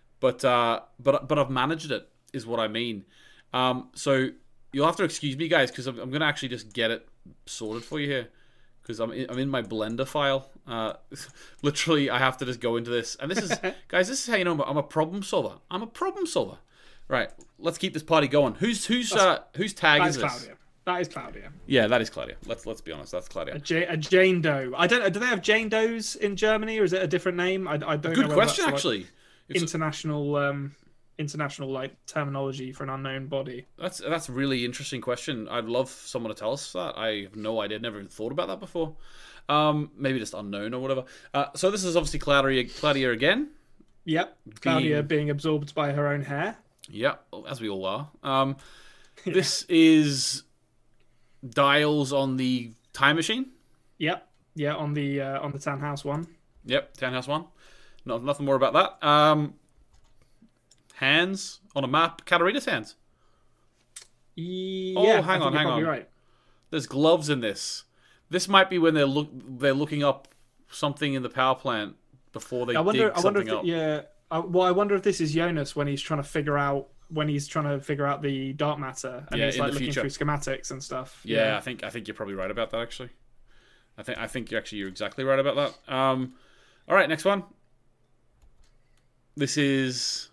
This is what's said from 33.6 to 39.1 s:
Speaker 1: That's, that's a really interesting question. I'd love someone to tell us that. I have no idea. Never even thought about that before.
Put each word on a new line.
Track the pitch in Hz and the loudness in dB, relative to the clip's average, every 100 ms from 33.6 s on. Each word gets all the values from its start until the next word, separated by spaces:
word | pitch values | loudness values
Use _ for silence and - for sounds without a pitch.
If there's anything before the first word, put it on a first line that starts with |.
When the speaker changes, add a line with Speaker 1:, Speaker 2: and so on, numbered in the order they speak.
| - - | -16 -10
Speaker 1:
That's, | - - | -10 -8
that's | - 165 139 | -4 -4 -4
a | |
really | 127 139 131 | -2 0 0
interesting | 120 123 139 127 | -2 -6 -8 -6
question. | 123 120 - 123 107 | -4 -4 -4 -6 -6
I'd | 120 110 | -6 -2
love | 120 127 | -2 -2
someone | - - 123 113 | -6 -10 -8 -6
to | 107 | -6
tell | 107 | -6
us | 139 - | -6 -6
that. | - 85 - | -6 -6 -4
I | 110 104 | -4 -4
have | 98 104 | -6 -8
no | 107 113 | -4 -2
idea. | 104 107 | -4 -4
Never | 117 104 | -8 -10
even | 98 | -12
thought | - 113 | -8 -6
about | 143 175 | -4 -4
that | 190 | -6
before. | 196 170 156 - - | -8 -6 -6 -6 -16